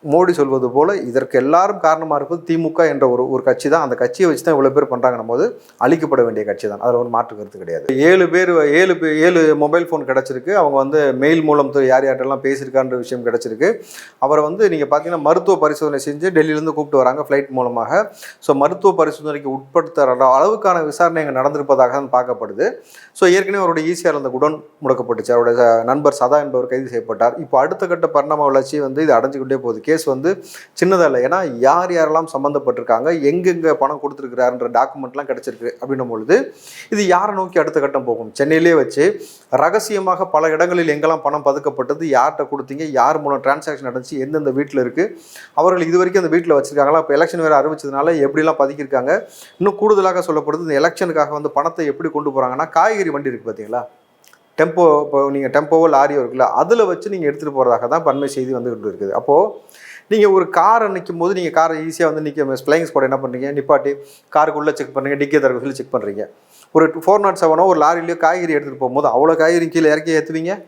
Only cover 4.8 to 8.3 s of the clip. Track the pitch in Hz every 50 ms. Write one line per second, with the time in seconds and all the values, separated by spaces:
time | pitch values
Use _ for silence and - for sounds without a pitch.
4.8 | 143 - 127 123 120 127 123 117 110 113 117 123 170 240 247 - _ _ _ _
5.8 | - 127 165 165 156 151 143 131 120 117 110 107 107 104 101 - - 107 101 98
6.8 | 95 123 123 120 120 120 117 113 - - 107 104 104 98 _ 98 92 85 85 80
7.8 | - - 135 131 147 170 185 190 185 170